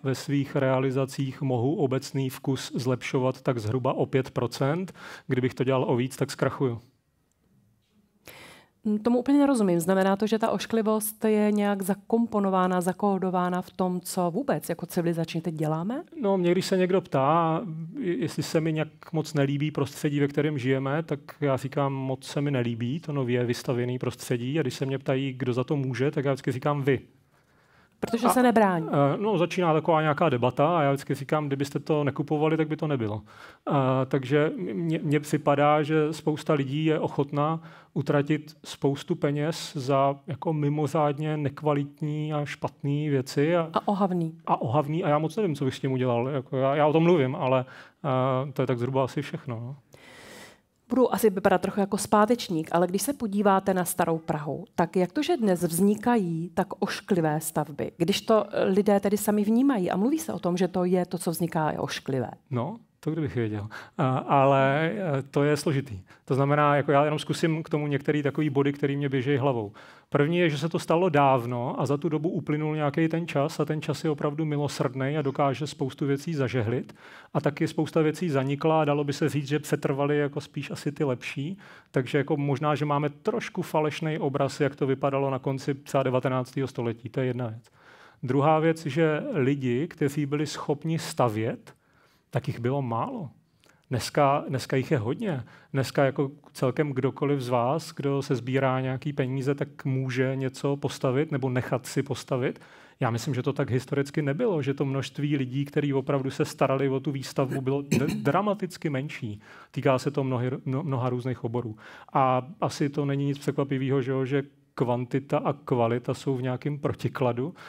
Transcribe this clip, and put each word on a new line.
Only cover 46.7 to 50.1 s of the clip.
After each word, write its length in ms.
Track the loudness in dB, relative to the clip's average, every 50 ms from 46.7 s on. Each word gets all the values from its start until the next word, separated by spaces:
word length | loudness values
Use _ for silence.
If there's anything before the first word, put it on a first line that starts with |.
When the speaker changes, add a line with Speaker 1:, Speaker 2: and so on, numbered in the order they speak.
| 4
Speaker 1:
já 120 | 4 4 6
o 60 | 6
tom 100 | 6 6
mluvím, 320 | 6 6 6 4 2 0
ale, 300 | 0 2 2 2 2 2 0 -6 -18 -20 -20 _ _ -4 0 0 2 2 2 0 0 -2 -2
eh, 40 |
to 100 | -2 -2
je 60 | 0 0
tak 120 | 0 0
zhruba 240 | -2 0 0 0 0
asi 180 | 0 -2 -4
všechno, 380 | -6 -6 -8 -10 -8 -8 -8 -8
no. 160 | -10 -10 -12 -16 _ _ -20 -20 -20 -20